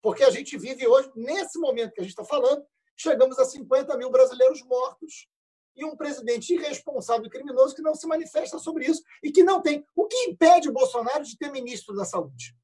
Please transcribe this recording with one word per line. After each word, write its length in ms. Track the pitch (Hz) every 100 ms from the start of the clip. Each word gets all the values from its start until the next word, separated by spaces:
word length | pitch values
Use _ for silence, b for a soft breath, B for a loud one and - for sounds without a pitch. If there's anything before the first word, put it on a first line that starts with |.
Porque 200 | 214 214
a 80 | 508
gente 260 | - - 262
vive 300 | 233 254 254
hoje, 240 | 262 269 226
nesse 420 | 240 359 349 330
momento 340 | 302 233 226
que 80 | -
a 40 |
gente 100 | 185
tá 100 | -
falando, 400 | - 294 247 294 - _ _ _
chegamos 420 | 320 254 262 262
a 60 |
cinquenta 520 | 262 277 196 262 277 262
mil 140 | 254
brasileiros 520 | 254 254 247 254 311
mortos 680 | - 247 254 - 311 - _ _ _ _ _
e 100 | -
um 120 | 311 302
presidente 580 | 294 262 226 233 233
irresponsável 720 | 349 302 285 - 269 - 233 220
e 40 |
criminoso 440 | 262 277 254 269
que 80 | 269
não 120 | 311
se 120 | 311 320
manifesta 520 | 330 330 302 - 320
sobre 280 | 330 320 -
isso 160 | 320 b b
e 80 | 302
que 120 | 330
não 180 | 349 381
tem. 240 | 311 294 -
O 120 | - 415
que 100 | 508
impede 440 | 494 - 330 349 302
o 40 |
Bolsonaro 520 | 247 262 240 233 294
de 120 | 294 -
ter 140 | 285
ministro 440 | 269 240 226 -
da 100 | 202
Saúde? 520 | 185 185 143 - - _